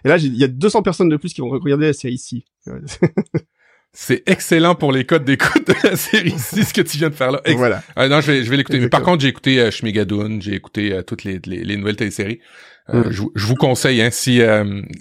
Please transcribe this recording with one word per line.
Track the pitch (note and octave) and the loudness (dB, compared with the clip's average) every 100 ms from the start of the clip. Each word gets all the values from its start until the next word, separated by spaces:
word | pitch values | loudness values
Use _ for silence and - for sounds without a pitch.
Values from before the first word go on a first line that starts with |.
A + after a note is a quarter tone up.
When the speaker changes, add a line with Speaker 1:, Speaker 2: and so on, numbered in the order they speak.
Speaker 1:
Et | C3 | 2
là, | F3 | 2
j'ai, | D3 | 2
il | A#2+ | 2
y | |
a | C3+ | 0
deux | B2+ G3 | 2 0
cents | A3 | 2
personnes | G3 F3 F3+ | 0 2 2
de | D3+ | 0
plus | F3 | -2
qui | - | -8
vont | B2 | -6
regarder | C3+ E3+ C#3+ D#3 | -4 0 2 2
la | |
série | C#3+ C3 B2 | 0 -6 -10
Si. | - B2 - _ - | -10 -12 -14 _ -16
<laughs> | B1+ D3 - E3+ - - D#3+ - _ _ _ _ | -14 -14 -2 -2 0 -6 -6 -8 _ _ _ _
Speaker 2:
C'est | - - - - | -12 -4 -2 0
excellent | F#3 - E3 E3+ F3 | -2 2 2 4 2
pour | D3 | 0
les | C3 | 0
codes | C3 E3 | 2 0
d'écoute | C3+ C3+ - - - | 2 2 2 2 2
de | - | 2
la | - F3+ | 2 0
série | - G#3+ F3 F3+ | 0 0 0 -2
Si, | A2+ F#3+ | -4 -2
ce | A3 | 0
que | - | 0
tu | F3 D3 | -2 -2
viens | D#3+ | -4
de | |
faire | D3 B2+ | -2 -2
là. | C#3 | -2
Ex- | - C3+ | 0 2
Speaker 1:
Voilà. | B2 F#2+ - - | 2 0 -4 -2
Speaker 2:
Ah, | C3+ | 2
non, | C#3+ | 2
je | C#3+ | 2
vais, | C#3 | 0
je | A2+ | 2
vais | C#3 | 0
l'écouter. | C3+ C3 | 0 0
Mais | B2 | 2
par | C#3 | 2
Speaker 1:
Exactement. | E3 | 2
Speaker 2:
contre, | F3+ | 2
j'ai | C#3 | 2
écouté, | A#2 - C3 | 0 0 2
euh, | A2+ | 2
Schmigadoon, | - A2+ G#2 G2+ G#2 G#2 G#2+ | 0 -2 -2 -2 -2 -4 -6
j'ai | G2 | -6
écouté, | G2 - - G#2 | -8 -8 -6 -4
euh, | F#2+ | -4
toutes | F2+ G#2+ | -6 -10
les, | G2+ F#2 | -8 -10
les, | E2 F2+ | -8 -8
les | F2 G2+ | -6 -4
nouvelles | G2+ G#2 | -4 -4
téléséries. | G#2+ - G2+ A#2 _ - - - - | -4 -4 -6 -8 _ -20 -20 -20 -2
Euh, | A#2+ | 0
Speaker 1:
Mm. | A2 | 0
Speaker 2:
je, | G#2 G#2+ | -2 -4
je | - G#2 | -4 -2
vous | B2+ | 2
conseille, | C#3+ B2 C#3 B2+ | 2 2 2 2
hein, | A2+ | 2
si, | - - B2 | 0 2 4
euh, | A#2 G#2+ G2+ G2+ F#2+ - | 6 4 2 -4 -8 -12